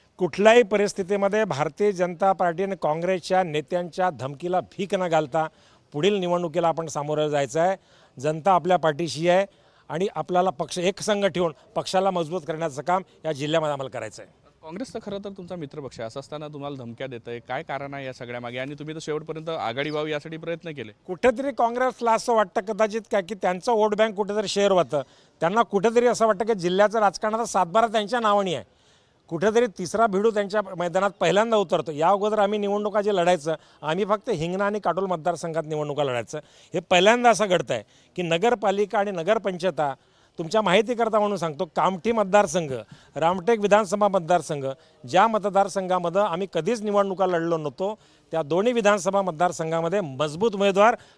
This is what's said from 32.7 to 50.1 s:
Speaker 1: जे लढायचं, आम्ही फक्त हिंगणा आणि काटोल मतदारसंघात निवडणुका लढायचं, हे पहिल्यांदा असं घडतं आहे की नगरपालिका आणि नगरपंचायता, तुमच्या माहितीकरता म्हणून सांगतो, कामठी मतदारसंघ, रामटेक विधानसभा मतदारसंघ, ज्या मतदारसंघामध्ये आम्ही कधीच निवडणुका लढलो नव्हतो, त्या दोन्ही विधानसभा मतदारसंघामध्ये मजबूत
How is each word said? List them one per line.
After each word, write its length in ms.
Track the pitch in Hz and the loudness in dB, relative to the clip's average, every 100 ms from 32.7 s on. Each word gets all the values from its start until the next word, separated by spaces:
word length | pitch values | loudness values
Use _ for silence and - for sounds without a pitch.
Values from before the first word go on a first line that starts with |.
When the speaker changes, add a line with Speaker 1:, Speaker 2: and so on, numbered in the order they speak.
| 202 208 208 | -2 -2 -2
Speaker 1:
जे 120 | 208 | 0
लढायचं, 400 | 196 170 180 151 156 - _ | 2 2 2 0 -6 -10 _
आम्ही 220 | 147 170 | -4 -2
फक्त 260 | 208 208 262 | -2 -2 -2
हिंगणा 360 | 175 165 185 202 | -4 -2 -2 -2
आणि 120 | 208 | -2
काटोल 280 | 180 170 190 | -2 -2 -2
मतदारसंघात 560 | 175 160 170 170 160 156 | -2 -2 -4 -4 -4 -4
निवडणुका 380 | 151 147 143 | -4 -4 -2
लढायचं, 340 | 139 123 110 151 - - _ | -2 -2 -6 -12 -14 -20 _
हे 60 | 175 | -8
पहिल्यांदा 500 | 170 180 196 240 240 | 4 6 6 6 4
असं 160 | 185 208 | 4 2
घडतं 280 | 175 147 | 0 0
आहे 80 | 120 - _ _ - | -6 -6 _ _ -6
की 60 | |
नगरपालिका 760 | 170 170 226 226 208 196 202 214 | -2 2 2 2 0 0 0 0
आणि 120 | 208 | -2
नगरपंचायता, 840 | 180 160 220 202 180 180 151 147 131 _ _ _ - | -2 0 0 0 -2 -4 -2 -4 -4 _ _ _ -10
तुमच्या 240 | 165 220 | -2 0
माहितीकरता 560 | 202 190 220 226 226 214 | 4 4 4 0 2 2
म्हणून 200 | 208 196 | 2 0
सांगतो, 260 | 165 143 | -4 -4
कामठी 480 | 180 - 165 190 220 | -4 0 0 0 -2
मतदारसंघ, 600 | 226 196 208 202 175 156 123 107 - _ 143 | 0 4 4 4 0 -2 -6 -10 -20 _ 0
रामटेक 440 | 160 185 175 226 | 0 2 0 0
विधानसभा 480 | 202 208 196 202 208 | 4 4 4 2 2
मतदारसंघ, 580 | 190 160 175 151 147 135 131 _ _ 127 | 2 2 0 2 -6 -6 -8 _ _ 0
ज्या 180 | 170 226 | 4 4
मतदारसंघामध्ये 920 | 214 196 190 202 196 185 180 170 185 | 2 0 2 0 -2 -2 0 0 0
आम्ही 260 | 208 165 196 | 0 -2 -2
कधीच 280 | 165 160 233 | -2 -2 -2
निवडणुका 440 | 208 202 196 180 185 | 0 2 2 0 0
लढलो 300 | 175 170 165 | 0 0 -2
नव्हतो, 420 | 147 123 190 220 _ _ _ | -4 -4 -6 -6 _ _ _
त्या 120 | 160 | -6
दोन्ही 300 | 147 170 226 | 0 2 2
विधानसभा 500 | 233 202 208 175 196 | 2 2 2 2 0
मतदारसंघामध्ये 800 | 185 156 180 165 160 165 165 196 | -2 0 0 0 -2 -2 0 -2
मजबूत 500 | 160 | -4